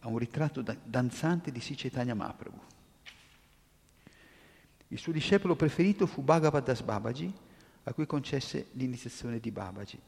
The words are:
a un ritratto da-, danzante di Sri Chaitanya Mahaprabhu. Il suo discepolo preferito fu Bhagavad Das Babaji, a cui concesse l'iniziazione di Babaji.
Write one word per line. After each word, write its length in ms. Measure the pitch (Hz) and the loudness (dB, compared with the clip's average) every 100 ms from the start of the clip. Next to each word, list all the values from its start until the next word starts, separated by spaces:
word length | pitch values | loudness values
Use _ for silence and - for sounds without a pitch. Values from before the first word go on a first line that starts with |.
a 40 | 110 | -4
un 100 | 113 | -4
ritratto 420 | 120 - 156 143 | -2 0 -2 -2
da-, 160 | 110 113 | -6 -8
danzante 640 | - 123 123 - 160 170 170 | -4 0 0 0 0 0 -2
di 100 | 123 | -8
Sri 160 | - 135 | -8 -6
Chaitanya 380 | 131 127 123 | -6 -2 -2
Mahaprabhu. 460 | 110 - - - - - - - _ - - - - _ _ _ _ _ _ - - - - - - _ _ _ | -2 -4 -8 -14 -16 -20 -20 -20 _ -20 -20 -20 -20 _ _ _ _ _ _ -20 -20 -20 -20 -20 -20 _ _ _
Il 100 | 120 | -10
suo 140 | - | -2
discepolo 440 | 160 - 202 190 165 | -2 4 4 6 4
preferito 500 | 156 - 185 202 185 | 4 6 4 6 2
fu 140 | - | 2
Bhagavad 420 | 135 160 151 147 | 4 6 6 4
Das 200 | 127 123 | 2 0
Babaji, 500 | 120 104 113 127 175 196 - - - - | 0 -2 -2 -4 -6 -8 -16 -20 -20 -12
a 80 | - | -8
cui 100 | 131 | -4
concesse 600 | 156 147 131 139 - - - | -2 -2 -2 -4 -2 -6 -6
l'iniziazione 680 | 127 127 120 120 - 123 113 | -4 -4 -4 -8 -8 -6 -4
di 100 | 113 | -4
Babaji. 480 | 101 95 98 104 - | -6 -8 -8 -12 -14